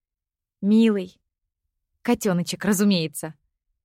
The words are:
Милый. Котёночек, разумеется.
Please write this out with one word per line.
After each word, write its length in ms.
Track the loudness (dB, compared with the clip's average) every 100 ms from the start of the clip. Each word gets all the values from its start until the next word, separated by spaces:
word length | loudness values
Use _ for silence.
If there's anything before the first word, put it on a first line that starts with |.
| _ _ _ _ _ _
Милый. 600 | 2 4 4 2 -4 -14 _ _ _ _ _ _ _ _
Котёночек, 600 | -4 -2 0 -2 -2 -4
разумеется. 720 | -2 0 2 0 -2 -8 -12 -14 _ _ _ _